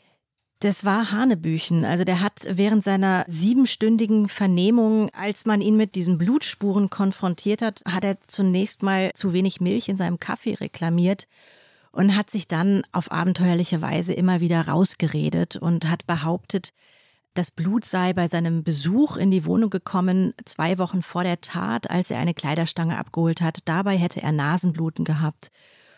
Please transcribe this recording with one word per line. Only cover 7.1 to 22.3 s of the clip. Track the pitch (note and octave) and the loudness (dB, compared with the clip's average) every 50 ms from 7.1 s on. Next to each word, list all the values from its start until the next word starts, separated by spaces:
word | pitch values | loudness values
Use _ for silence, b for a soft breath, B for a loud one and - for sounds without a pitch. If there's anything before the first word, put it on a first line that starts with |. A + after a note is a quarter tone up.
| G3 - - F3+ E3+ - - G3+ G#3 - | 0 -2 -4 -4 -4 -2 -2 -2 -2 -2
hat, | A#3 A3+ G3+ - - | -2 -6 -6 -6 -8
hat | - F3 F#3 G3+ | -6 -4 -2 -2
er | G3 G3 - _ _ | -2 -4 -4 _ _
zunächst | - - G3 F#3 F3+ F3+ G3 - - - | -4 0 0 2 2 2 0 -2 -4 -4
mal | G3 G3 F#3+ F#3+ F#3+ F#3+ - | -2 0 0 0 0 -2 -4
zu | - - F#3+ | -4 -4 0
wenig | E3+ F3+ F#3+ F#3+ - - | 0 2 2 0 0 0
Milch | F3+ F3+ G3+ A#3+ - - | 0 0 0 0 -2 -4
in | G3 | -2
seinem | F#3 F3+ F3 F3 - | -2 -2 -2 -2 -4
Kaffee | - - - - - A#3 G#3 | -6 -8 -8 -6 -4 -6 -6
reklamiert | - - - - - E3 E3 E3+ F3 F3 F3+ G3 - - b b b b b b b b b b b b b | -4 -8 -10 -6 -4 -2 0 2 2 2 2 0 -2 -6 b b b b b b b b b b b b b
und | _ - F#3 G3+ F#3+ | _ 2 2 4 4
hat | G#3 G#3 - | 2 0 -2
sich | - G#3 - | -6 -8 -6
dann | - E3+ D#3+ F3 G3 G3+ F#3+ - - | -4 -2 0 2 2 2 0 0 -2
auf | - F3+ - - | -6 -6 -6 -4
abenteuerliche | - D#3+ E3+ F#3 F3+ - F3+ F3+ E3+ F3 F3+ - F3+ D#3 | -4 -2 0 0 0 2 2 2 2 2 0 0 -2 -2
Weise | D#3+ - D#3 D#3+ F3 F3+ | -2 -2 -4 -4 -2 -2
immer | - - F#3 F#3 F#3 E3+ | -2 0 2 2 2 2
wieder | F3 E3 E3+ E3 D#3+ - | 2 2 2 0 0 0
rausgeredet | C#3+ D#3+ F#3+ - - - E3+ D3+ - D3+ D3 D3+ D#3 E3+ F3 - - | 2 2 2 2 0 -2 -2 -2 0 -2 -2 0 0 0 -2 -2 -4
und | - D#3+ E3+ E3+ E3 - D#3 | -6 -2 -2 0 0 0 -2
hat | F3 - - | -2 -2 -2
behauptet, | - E3+ D#3 C#3+ E3 E3+ F3+ - - - F#3+ - - b b b b b b b b b b b b _ | -4 -4 -2 -2 -4 -4 -4 -6 -6 -6 -6 -6 -6 b b b b b b b b b b b b _
das | F3 F3+ - | -4 -4 -4
Blut | - - D#3+ F#3 G#3 A#3 - | -6 -4 -2 0 0 -2 -2
sei | - - F#3 F3+ F3+ | -2 -2 0 0 2
bei | F3+ F3+ F3 D#3+ | 2 2 0 0
seinem | - E3 E3 E3 E3 E3 | 0 0 0 0 0 0
Besuch | D#3 F3 D#3 C#3+ C#3 E3 G3 B3+ D4+ D4 - | 0 -2 -2 0 0 0 2 2 2 2 0
in | - F3 G3 | 0 2 4
die | F#3+ F#3 D#3 | 4 2 2
Wohnung | D#3+ F3+ G#3+ A3+ G#3 | 2 2 2 2 2
gekommen, | - F3+ - - - F#3 F3+ F#3 F3+ F#3+ F#3 - - - - | 0 -4 -6 -2 -2 0 2 2 2 2 2 0 -2 -6 -12
zwei | - - - D#3 E3 F#3+ F3+ | -14 -6 -4 -2 0 0 0
Wochen | F#3 E3+ - F3+ | -2 -2 -2 -4
vor | E3+ - - F3 F3+ | -4 -4 -4 -2 -2
der | F3+ F3 - | -2 -2 -4
Tat, | - - - F3 F#3 F#3+ A3+ - - - | -6 -8 -6 -4 -4 -2 -4 -4 -4 -2
als | - F#3 F3+ - | -2 -2 -2 -2
er | - A#2 | -4 -2
eine | C#3+ F3 | -2 -2